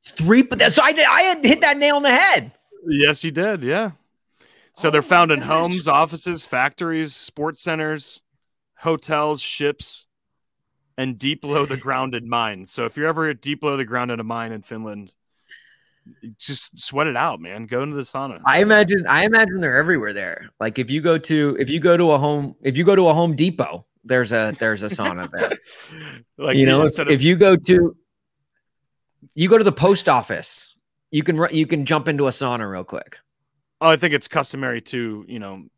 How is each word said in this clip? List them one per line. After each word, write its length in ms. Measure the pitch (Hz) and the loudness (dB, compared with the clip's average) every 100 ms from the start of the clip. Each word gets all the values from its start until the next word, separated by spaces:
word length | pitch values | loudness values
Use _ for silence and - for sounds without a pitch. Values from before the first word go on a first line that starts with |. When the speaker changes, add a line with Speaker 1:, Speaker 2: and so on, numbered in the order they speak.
Speaker 1:
Three, 380 | - - 160 240 | -16 -4 4 4
but 160 | 262 208 | 4 2
that, 120 | - | 2
so 100 | - | 4
I 80 | 277 | 4
did, 140 | 311 - | 4 4
I 160 | - | 4
had 220 | 370 339 | 2 2
hit 180 | 269 311 | 2 4
that 160 | 311 285 | 4 4
nail 180 | 285 285 | 2 2
on 80 | |
the 80 | 285 | 4
head. 400 | 254 381 220 117 _ _ - 170 | 4 4 2 -2 _ _ -16 -4
Speaker 2:
Yes, 360 | 143 143 147 | 2 2 0
you 80 | 165 | -4
did. 320 | 147 202 196 | -4 -4 -4
Yeah. 280 | 123 175 220 151 _ _ _ _ _ _ _ | -4 -4 -4 -10 _ _ _ _ _ _ _
So 180 | - 160 | -4 0
they're 80 | 147 | 0
Speaker 1:
Oh, 40 | |
Speaker 2:
found 280 | 147 175 170 | 4 4 4
in 80 | 143 | 2
Speaker 1:
my 60 | 123 | 0
gosh. 140 | 160 | 0
Speaker 2:
homes, 260 | 170 180 151 | 0 -2 0
offices, 580 | 143 165 170 180 165 - | 2 2 -4 -8 -8 -6
factories, 720 | 127 135 - 170 160 156 - | -2 -2 -2 -6 -4 -6 -8
sports 460 | - - 156 151 | -10 -8 -8 -6
centers, 600 | 180 160 156 156 - - _ _ _ _ _ _ | -8 -6 -6 -8 -12 -18 _ _ _ _ _ _
hotels, 640 | 180 160 - 151 151 147 | -4 -4 -4 -4 -2 -4
ships, 640 | - - 143 147 - - _ _ _ _ _ _ _ _ _ - | -8 -4 -4 -4 -10 -12 _ _ _ _ _ _ _ _ _ -8
and 200 | 131 113 | -8 -6
deep 240 | 135 151 | -6 -6
below 240 | 147 147 143 | -4 -2 -2
the 120 | 131 | -6
ground 360 | 131 131 131 | -4 -4 -4
in 160 | 120 117 | -8 -4
mines. 420 | 117 113 95 98 | -4 -4 -8 -12
So 140 | - 117 | -8 -8
if 120 | 151 | -4
you're 100 | 156 | -4
ever 260 | 160 156 | -2 -4
deep 280 | 135 139 147 | -6 -8 -6
below 160 | 147 139 | -4 -4
the 80 | 117 | -4
ground 260 | 123 123 | -4 -4
in 80 | 117 | -6
a 40 | |
mine 280 | 110 117 113 | -8 -8 -8
in 100 | 110 | -12
Finland, 520 | - 113 110 104 101 _ _ _ _ - _ _ _ _ - _ 113 107 | -14 -14 -12 -14 -18 _ _ _ _ -20 _ _ _ _ -20 _ -20 -14
just 420 | - 139 - - | -10 -10 -10 -10
sweat 280 | - 135 156 | -8 -2 -2
it 100 | 123 | -2
out, 220 | 160 98 | -4 -6
man. 240 | 82 104 113 | -14 -14 -8
Go 160 | 123 | -6
into 140 | 143 143 | -6 -8
the 80 | |
sauna. 380 | 127 131 135 95 135 | -10 -10 -10 -4 0
Speaker 1:
I 160 | 151 | 2
imagine, 460 | 208 214 190 196 - | 4 4 4 0 2
I 180 | 147 208 | 2 4
imagine 340 | 226 214 185 | 2 2 0
they're 180 | 156 127 | 0 2
everywhere 360 | 160 160 107 | 2 0 -2
there. 360 | 101 90 82 - _ | -8 -8 -10 -16 _
Like, 180 | 110 110 | -6 -4
if 140 | 117 | -4
you 100 | 147 | -2
go 160 | 160 160 | 0 0
to, 400 | - 156 147 - | 0 0 0 0
if 100 | 131 | -2
you 100 | 160 | 0
go 180 | 175 170 | 4 4
to 140 | 170 | 6
a 60 | 147 | 4
home, 360 | 147 147 143 - | 2 -2 -4 -6
if 160 | 135 131 | -4 2
you 60 | |
go 120 | 175 196 | 4 6
to 120 | 175 | 6
a 60 | |
Home 220 | 156 170 143 | 4 2 2
Depot, 520 | 175 165 - 87 _ _ | 0 0 -6 -8 _ _
there's 280 | 120 127 117 | -2 -2 0
a, 220 | 113 110 131 | -2 -2 -2
there's 240 | 113 104 | -2 -2
a 40 | 104 | -6
sauna 440 | 95 98 90 90 | -6 -6 -6 -10
there. 200 | 90 - | -6 -6
Speaker 2:
<laughs> 840 | - _ - - 160 151 127 _ - | -6 _ -20 -20 -20 -20 -20 _ -8
Like, 200 | 139 135 | 0 4
Speaker 1:
You 100 | 135 | 6
know, 140 | 135 | 4
if, 40 | 151 | 2
Speaker 2:
instead 220 | - 147 | 0 0
of 60 | |
Speaker 1:
if 100 | 139 | 4
you 120 | 151 175 | 4 6
go 180 | 196 180 | 6 6
to, 400 | - 180 170 - _ _ _ _ _ _ _ _ _ _ _ _ _ | 4 4 4 -2 _ _ _ _ _ _ _ _ _ _ _ _ _
you 160 | 147 175 | -2 4
go 80 | 220 | 6
to 60 | |
the 80 | 202 | 6
post 360 | 143 180 196 - | 4 2 4 2
office, 680 | 127 - 87 - - - _ _ _ _ | 0 0 -10 -8 -16 -18 _ _ _ _
you 120 | 147 | -2
can 140 | 147 156 | 0 0
ru-, 100 | 170 | 0
you 160 | 156 156 | 0 0
can 200 | 160 135 | -2 0
jump 220 | 160 160 | -2 0
into 200 | 143 139 | 0 -2
a 20 | |
sauna 400 | 120 131 120 104 | -2 -4 -4 -6
real 140 | 95 | -10
quick. 340 | 92 - - - _ _ _ _ _ _ | -10 -12 -12 -20 _ _ _ _ _ _
Speaker 2:
Oh, 80 | 160 | 2
I 60 | 156 | 4
think 180 | 175 | 0
it's 140 | 147 - | -2 -2
customary 540 | 160 131 139 131 117 | -6 -6 -8 -8 -8
to, 420 | - 127 113 107 98 | -8 -8 -6 -10 -14
you 120 | 117 | -14
know 240 | 101 95 73 | -14 -16 -20